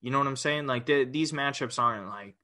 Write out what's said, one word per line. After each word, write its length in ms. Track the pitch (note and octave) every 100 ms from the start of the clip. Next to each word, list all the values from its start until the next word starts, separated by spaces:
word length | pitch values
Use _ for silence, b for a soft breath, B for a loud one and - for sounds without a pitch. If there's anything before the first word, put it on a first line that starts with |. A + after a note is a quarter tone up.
You 80 | A#2+
know 80 | C#3
what 100 | C#3
I'm 80 | C3+
saying? 300 | D3 D3 C#3+
Like, 220 | B2 B2
the, 160 | C#3+
these 300 | B2+ D3 D#3
matchups 440 | D3+ C#3+ C#3 B2+ -
aren't 300 | A#2+ A2 F#2+
like, 280 | G2+ G2+ -